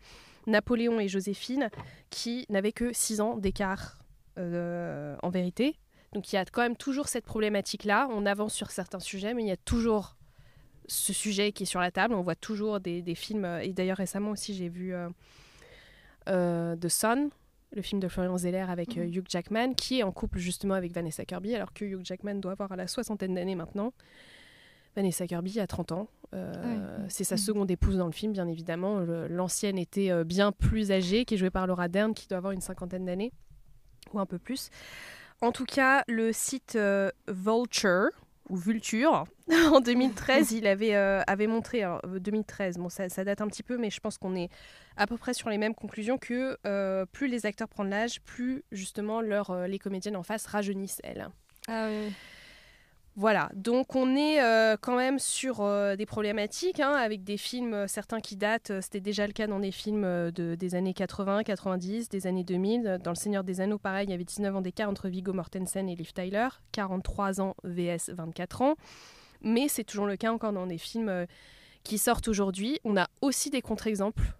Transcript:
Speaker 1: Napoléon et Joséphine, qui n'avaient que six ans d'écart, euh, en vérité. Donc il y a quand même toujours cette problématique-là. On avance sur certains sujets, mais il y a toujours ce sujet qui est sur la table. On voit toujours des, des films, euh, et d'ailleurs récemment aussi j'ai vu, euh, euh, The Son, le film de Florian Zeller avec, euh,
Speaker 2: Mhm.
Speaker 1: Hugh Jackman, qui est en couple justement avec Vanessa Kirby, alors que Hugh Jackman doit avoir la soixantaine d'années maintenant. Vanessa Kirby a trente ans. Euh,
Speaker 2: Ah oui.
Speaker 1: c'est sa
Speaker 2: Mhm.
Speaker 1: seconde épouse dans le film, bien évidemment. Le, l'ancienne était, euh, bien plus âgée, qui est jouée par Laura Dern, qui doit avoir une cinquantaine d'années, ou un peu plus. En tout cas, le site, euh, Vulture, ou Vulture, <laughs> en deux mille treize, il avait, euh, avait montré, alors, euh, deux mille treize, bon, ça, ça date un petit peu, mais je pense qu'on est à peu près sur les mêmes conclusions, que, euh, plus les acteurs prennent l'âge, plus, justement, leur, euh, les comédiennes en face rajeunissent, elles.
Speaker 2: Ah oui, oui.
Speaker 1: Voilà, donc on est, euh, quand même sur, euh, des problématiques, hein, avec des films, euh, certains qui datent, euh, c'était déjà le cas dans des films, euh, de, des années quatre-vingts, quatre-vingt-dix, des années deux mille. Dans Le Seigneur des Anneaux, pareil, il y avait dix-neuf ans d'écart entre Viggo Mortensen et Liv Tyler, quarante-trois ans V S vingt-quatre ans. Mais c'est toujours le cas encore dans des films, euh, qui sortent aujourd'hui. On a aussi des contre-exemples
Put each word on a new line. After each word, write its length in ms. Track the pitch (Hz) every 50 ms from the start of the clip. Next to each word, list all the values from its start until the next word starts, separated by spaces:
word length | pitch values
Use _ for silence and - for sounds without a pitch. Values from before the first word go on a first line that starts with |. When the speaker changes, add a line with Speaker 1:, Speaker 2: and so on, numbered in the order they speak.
| - - - - - - - - - 220
Speaker 1:
Napoléon 520 | 214 214 208 - 240 226 233 233 226 226
et 60 | 202 196
Joséphine, 600 | 185 196 185 202 196 - - - 254 285 262 208 - - - - - - - -
qui 360 | - - - 233 240 254 - -
n'avaient 220 | 208 196 196 214
que 200 | - - 233 247 233
six 260 | - - - 220 208
ans 140 | 208 226 240 220
d'écart, 640 | 196 190 - - 202 185 196 - - - - - - - - - - - - -
euh, 800 | 180 170 170 175 170 170 175 175 170 165 147 143 147 147 139 -
en 80 | - 180
vérité. 480 | 180 185 180 180 - - 247 294 320 - _ _ _ _ - _ -
Donc 180 | 208 - -
il 40 | -
y 40 | 190
a 60 | 180
quand 160 | - - 240
même 160 | 240 240 233 -
toujours 300 | - 277 262 277 285 -
cette 160 | - 233 -
problématique-là. 840 | - - 220 214 208 214 202 196 - - - - 208 202 226 277 262
On 140 | 226 208 202
avance 280 | 202 202 202 214 214 -
sur 180 | - 208 -
certains 280 | - 190 180 - - 185
sujets, 320 | - - - 190 196 214 247
mais 100 | 240 220
il 40 | 208
y 40 |
a 60 | 185 -
toujours 580 | - - 240 233 226 233 214 208 185 - - - - - - - - - - - - - - - - -
ce 240 | - - - 214 196
sujet 380 | - - 214 196 196 208 208
qui 120 | 208 - 196
est 20 | -
sur 140 | - 180
la 100 | 180 180
table. 220 | - 190 196 233 240
On 60 | 190
voit 140 | 175 180 165
toujours 440 | - - - 220 202 208 220 208 196
des, 220 | 190 175 170 175
des 140 | 175 175 170
films, 280 | - - - 214 214 190
euh, 140 | 175 170 160
et 140 | 104 185 180
d'ailleurs 240 | 190 185 185 190 196
récemment 340 | 190 175 - 196 208 214
aussi 220 | 208 202 - - 202
j'ai 140 | 185 180 170
vu, 240 | 170 180 180 185 180
euh, 160 | 175 175 175 175 - - - - - - - - - - - - - - - - - - - - _ - -
euh, 460 | 196 180 175 175 170 170 165 170 170 165
The 100 | 175 170
Son, 420 | - - - 220 240 269 294 285 - _ _ _ _ _ _ _
le 100 | - 208 180
film 180 | - 208 196
de 60 | 185 175
Florian 300 | - 190 180 185 180 180
Zeller 280 | 175 175 180 185 190 180
avec, 280 | 175 175 170 240 - 170
euh, 80 | 175
Speaker 2:
Mhm. 80 | 170 170 190
Speaker 1:
Hugh 80 | 180 -
Jackman, 440 | - 175 170 - 202 226 247 269 247
qui 240 | - - - 254 262
est 40 | 214
en 80 | 190
couple 280 | - - 226 208 - 190
justement 340 | 175 180 175 - 202 196 190
avec 180 | 190 180 170
Vanessa 340 | 175 175 170 160 156 - -
Kirby, 280 | - 180 175 185 214 240
alors 200 | 208 190 - -
que 120 | - 208
Hugh 180 | 202 190 185 175
Jackman 320 | - 185 185 - 208 202
doit 180 | 196 190 180 196
avoir 220 | 190 202 190 190
la 120 | 185 185 175
soixantaine 480 | - - 226 - 214 202 190 185 185
d'années 180 | 180 175 190 190
maintenant. 380 | 175 - - - 202 208 247 - - - - - - - - - - - - - - - - - - _ _ -
Vanessa 320 | 196 196 185 165 - 180 170
Kirby 320 | 175 170 175 190 208 226
a 80 | 190 -
trente 240 | - - 170 -
ans. 160 | 160 180 214 - _ _ - - -
Euh, 180 | 185 185 - -
Speaker 2:
Ah 120 | - - 240 233 208 196 - - -
oui. 40 | 202 180
Speaker 1:
c'est 140 | - - 190
sa 120 | - 190
Speaker 2:
Mhm. 40 | 214
Speaker 1:
seconde 320 | 196 214 214 208 196 185
épouse 260 | 180 - - 208 190 185
dans 100 | 180 165
le 40 |
film, 220 | 156 - 208 220 208
bien 140 | 190 175 170
évidemment. 520 | 165 165 165 175 165 175 185 202 214 196
Le, 280 | 175 170 170 165 151 156
l'ancienne 500 | 170 180 185 175 - - 220 202 190 185
était, 320 | 170 - - 196 196 185
euh, 120 | 175 170 165
bien 280 | 165 175 196 202 208
plus 400 | 196 - - - 220 220 214 196
âgée, 340 | 196 190 180 175 202 233 247
qui 100 | - 220
est 20 | 185
jouée 120 | 185 185
par 160 | - 190 185 185
Laura 200 | 180 180 175 170
Dern, 260 | 175 196 214 220 214
qui 120 | - - -
doit 100 | 196 180
avoir 120 | 180 196 196
une 80 | 180
cinquantaine 440 | - - 185 - 190 180 185 185 185
d'années, 260 | 180 180 190 214 247 - - - - - - - - - - - - - - - - -
ou 60 | 208
un 60 | 196
peu 140 | - 190 175
plus. 300 | - - 262 269 - - - - - - - - - - - - - - - -
En 100 | 233 240
tout 140 | 240 - 262
cas, 380 | - - 277 262 262 269 277 - -
le 260 | 233 226 226 226 220
site, 420 | - - - 277 254 - - -
euh, 360 | 220 208 202 196 196 196 196 - _ _ -
Vulture, 840 | 196 185 185 214 226 233 247 - - - - 190 175 185 214 320 - - - - _ _ - -
ou 80 | 185 180
Vulture, 680 | 170 214 226 220 - - 220 220 277 320 262 147 156 - - _ _ 339
<laughs> 300 | 320 330 339 302 311 294
en 20 |
deux 140 | 240 240 240
mille 200 | 247 262 262 196
treize, 380 | - - - 262 277 302 -
il 160 | 220 226 214 202
avait, 280 | 196 196 220 220 208
euh, 260 | 202 196 196 196 190 - -
avait 200 | 196 196 214 220
montré, 360 | 226 226 214 - - 233 202
alors, 180 | 175 170 - -
euh, 140 | 180 185 190
deux 120 | 185 208
mille 120 | 214 214 208
treize, 340 | - - - 202 185 175 175
bon, 120 | 180 175
ça, 180 | - - 190 180
ça 140 | - 190 190
date 180 | 202 202 -
un 60 | 214 208
petit 160 | - - -
peu, 140 | - 247 240
mais 120 | 233 202
je 80 | - -
pense 180 | - 214 - -
qu'on 180 | 202 185 185
est 140 | 180 175 180 - - - - - - - - - -
à 80 | 208 208
peu 100 | 240 226
près 160 | - 254 247
sur 140 | - - 233
les 80 | 208 208
mêmes 160 | 214 220 220
conclusions, 420 | - - 208 - 220 208 226 262 262
que, 400 | - - 240 247 262 262 - - -
euh, 400 | 208 196 196 196 190 190 190 190 -
plus 160 | - - 285 262
les 180 | 240 233 -
acteurs 240 | 214 202 - 226 -
prennent 200 | - - 202 196
l'âge, 320 | 196 208 226 240 - -
plus, 420 | - - - - 247 254 262 - - -
justement, 500 | 220 190 190 - - 208 208 214 220 233
leur, 300 | 226 214 202 208 196 -
euh, 160 | 180 180 180 185
les 120 | 196 196
comédiennes 360 | - 196 196 190 - 208 208 185
en 60 | 170
face 220 | - 214 214 - -
rajeunissent, 520 | - 208 202 202 196 190 196 190 - - -
elles. 240 | - - 101 - - - - _ _ - - - -
Speaker 2:
Ah 200 | 226 220 220 214
oui, 200 | 214 214 214 214
oui. 60 | 190 - - - - - - - - - - - - - _ _ _ _ _ - -
Speaker 1:
Voilà, 340 | 202 196 220 208 175 - - -
donc 420 | 196 190 233 240 254 269 - - 262
on 180 | 262 262 262
est, 260 | 285 302 302 311 294
euh, 360 | 254 226 226 226 220 220 214 208
quand 160 | - 247 247
même 240 | 247 254 262 277 262
sur, 400 | - - - - - 262 247 214
euh, 380 | 202 202 202 202 202 202 196 196
des 80 | 214
problématiques, 720 | - - 220 214 208 208 220 208 214 - - 349 370 359 -
hein, 140 | 277 277 294
avec 300 | 277 233 214 214 190 185
des 100 | 202 208
films, 380 | 202 - - 254 247 247 233 214
euh, 140 | 202 202 196
certains 340 | - 214 202 - 233 220
qui 160 | - - 208 190
datent, 340 | 208 208 226 233 - -
euh, 100 | 202 190
c'était 200 | 185 - - 202
déjà 260 | 185 202 202 208 208 208
le 60 | 208
cas 120 | - 214 214
dans 120 | 202 196
des 120 | 202 190
films, 340 | 185 - - 214 214 208 202
euh, 260 | 185 175 175 170 170
de, 240 | 170 180 170 170 170
des 180 | 170 185 180 180
années 180 | 180 190 190 180
quatre-vingts, 500 | - 190 - - - 196 196 196 208 220
quatre-vingt-dix, 640 | - 196 - - 196 185 180 175 185 208 233 233 -
des 200 | - 190 185 185
années 180 | 180 185 175
deux 100 | 185 180
mille. 420 | 180 190 202 226 247 233 202 185 180 -
Dans 80 | 175
Le 40 | 170
Seigneur 280 | - - 208 202 196 185
des 160 | 190 185 185
Anneaux, 180 | 190 202 208 202
pareil, 280 | - 196 190 196 202 196
il 40 |
y 20 | 185
avait 100 | 175 180
dix-neuf 320 | - - 208 208 196 196
ans 60 | 196
d'écart 280 | 185 180 - - 214 202
entre 200 | 202 - - 190
Viggo 240 | 180 185 180 196 185
Mortensen 560 | 185 160 - - 190 185 180 - 196 190 185
et 60 | 175
Liv 180 | 170 160 - -
Tyler, 340 | 190 180 185 202 208 240 262 - - - -
quarante-trois 720 | - 220 202 190 185 190 - - - - 202 196 190 196
ans 140 | 196 190 - - -
V 200 | 185 175 180 175 175
S 220 | 175 165 - -
vingt-quatre 520 | - 175 160 165 165 - 180 - - -
ans. 140 | 254 285 311 - - - - - - - - - - - - -
Mais 260 | - 214 233 240 285 285
c'est 160 | - - 214
toujours 220 | - - 208 208
le 100 | 202 196
cas 160 | 185 233 226
encore 220 | 226 226 226 214 208
dans 140 | 185 180 180
des 100 | 170 170
films, 320 | - - - 226 226 208
euh, 160 | 185 175 175 - - - - - - - - - - - -
qui 140 | - 214 202
sortent 300 | - 240 233 - - 233
aujourd'hui. 500 | 214 190 202 196 180 190 202 247 302 - -
On 100 | 220 202
a 120 | 190 175 - _ _
aussi 280 | - 285 254 - - 294
des 120 | 277 254
contre-exemples 760 | - - 220 202 - 226 208 190 196 214 - - - - - -